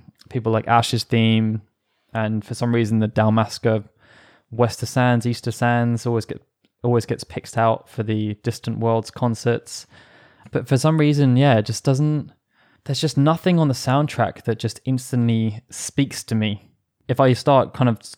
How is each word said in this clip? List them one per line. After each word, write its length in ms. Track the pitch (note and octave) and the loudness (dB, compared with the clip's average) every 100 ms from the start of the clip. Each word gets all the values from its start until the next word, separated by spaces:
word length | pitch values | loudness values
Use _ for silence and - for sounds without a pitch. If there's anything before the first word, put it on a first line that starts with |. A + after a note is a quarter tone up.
| - _ _ | -14 _ _
people 220 | B2+ A2+ | -6 -2
like 160 | A2 - | -2 2
Ash's 360 | A#2 - A#2 | 2 2 -2
theme, 580 | - A#2 A2+ A2 A2 A2 - _ _ _ _ | 0 2 4 2 0 -4 -8 _ _ _ _
and 300 | A2+ G#2+ A2 | -6 -4 -4
for 120 | - A2+ | -6 -4
some 180 | A#2+ | 0
reason 260 | A#2+ G#2+ A2 | 2 2 2
the 80 | G#2+ | 0
Dalmasca 760 | A2 A2 A2 A2 - A#2 A2 G#2 _ _ - - _ _ | 2 2 2 0 -2 -2 -2 -4 _ _ -20 -20 _ _
Wester 360 | A2+ A#2 - A#2 | 0 0 0 -4
Sands, 420 | C3 B2 A#2+ A#2+ | 0 2 2 0
Easter 240 | A#2 A#2+ | -4 -6
Sands 540 | - A#2+ A#2+ A#2+ A#2 B2 | -2 0 2 0 -2 -2
always 200 | A2+ - | -4 -4
get, 160 | - - _ _ _ | -12 -16 _ _ _
always 220 | B2 A#2+ - | 0 0 0
gets 180 | A#2 | -6
picked 340 | - - - - | -8 -14 -8 0
out 320 | A2+ A2 - | 0 0 -6
for 140 | - | -8
the 320 | G#2+ G#2+ G#2+ G#2 | -4 -4 -4 -6
Distant 360 | A#2+ - - A2 | -6 -6 -8 -4
Worlds 320 | A2+ A2+ - | 0 0 -2
concerts. 760 | - A#2+ A2 A#2+ A#2 - - - - - - _ _ - | -4 -4 -2 -2 -2 -6 -18 -18 -20 -20 -20 _ _ -8
But 160 | C3+ B2 | -8 0
for 100 | C3+ | 2
some 220 | D#3 D#3+ | 2 4
reason, 380 | D3 C#3+ C3+ B2 | 2 4 4 4
yeah, 200 | C#3 A2+ | 4 4
it 80 | G#2 | 0
just 180 | A2 | -2
doesn't, 480 | - C3+ D3+ D3+ - _ _ _ _ _ - | 0 0 0 -2 -6 _ _ _ _ _ -8
there's 160 | C3+ | -4
just 160 | D3+ - | -2 2
nothing 420 | C#3+ E3 F#3 F3 | 2 2 2 2
on 80 | D3+ | 2
the 60 | |
soundtrack 680 | B2+ - C3+ D3+ - G#2 - - | 0 0 0 0 -2 -2 -2 -6
that 140 | A2 | -4
just 220 | A2+ - - | -6 -6 -4
instantly 760 | B2+ - B2 A#2 A2+ A2 G#2+ - | -4 -2 -2 0 0 -2 -6 -14
speaks 540 | - - - C#3 - - | -14 -8 -4 -4 -4 -4
to 100 | A2 | -2
me. 360 | G#2+ G2+ - _ _ _ - | -2 -4 -10 _ _ _ -6
If 120 | B2 | 2
I 140 | C3+ | 4
start 400 | A#2+ - C#3 - | 4 4 2 2
kind 160 | - B2+ | 0 0
of 100 | A2 - | 0 -8